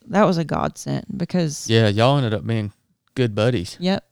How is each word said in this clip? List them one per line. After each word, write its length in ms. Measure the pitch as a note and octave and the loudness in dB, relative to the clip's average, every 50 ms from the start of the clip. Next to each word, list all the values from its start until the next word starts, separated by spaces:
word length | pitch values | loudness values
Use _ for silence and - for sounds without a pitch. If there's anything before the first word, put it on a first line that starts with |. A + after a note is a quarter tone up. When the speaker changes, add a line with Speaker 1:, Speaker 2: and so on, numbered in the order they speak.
| _ - | _ -2
Speaker 1:
that 160 | - F#3+ G#3+ | 0 2 4
was 120 | E3+ F#3+ E3 | 4 2 0
a 60 | E3 | -2
godsend 600 | C#3+ - - - - - - - - C#3 C3+ - - - | -2 -2 -2 -2 -4 -4 -6 -8 -6 -6 -6 -6 -8 -8
because 540 | C3 - - - F3+ E3+ D#3 D3 - - A2+ | -6 -6 -2 -2 0 0 -2 -4 -6 -2 2
Speaker 2:
Yeah, 160 | A2+ A2+ A2+ G#2 | 4 4 4 4
y'all 280 | G2+ G#2+ A2+ B2+ C#3 C#3+ | 4 4 4 4 4 2
ended 160 | C3 A2+ G#2+ | 2 0 -2
up 100 | G2+ - | -4 -4
being 260 | A2 A2+ A2+ G#2 G2+ - _ _ _ _ _ _ _ - | -2 -2 -2 -4 -4 -8 _ _ _ _ _ _ _ -4
good 200 | - B2+ A#2+ G2+ | -2 -2 -2 0
buddies. 420 | G#2 G#2+ A#2+ B2 A2 A2 - - - | 0 0 2 0 0 -4 -6 -8 -6
Speaker 1:
Yep. 240 | E3+ F3+ G3 G3+ - _ | -2 -2 -2 -2 -4 _